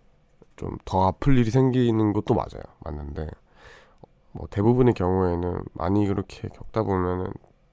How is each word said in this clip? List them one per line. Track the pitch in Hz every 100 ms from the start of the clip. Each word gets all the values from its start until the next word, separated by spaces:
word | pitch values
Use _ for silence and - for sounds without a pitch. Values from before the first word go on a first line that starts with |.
| _ _ _ _ - -
좀 | - -
더 | - 92 95
아플 | - 139 127
일이 | 110
생기는 | 131 131 127 120 110 107
것도 | 101 104
맞아요. | 98 - - - -
맞는데, | - 73 73 73 78 - _ _ - - - _ - _ _
뭐, | - -
대부분의 | 104 110 123 123
경우에는 | 110 90 95 90 87 90 90 -
많이 | - 87 101 101
그렇게 | 98 - - 95
겪다 | - - 113
보면은 | 101 92 90 90 95 - - _ _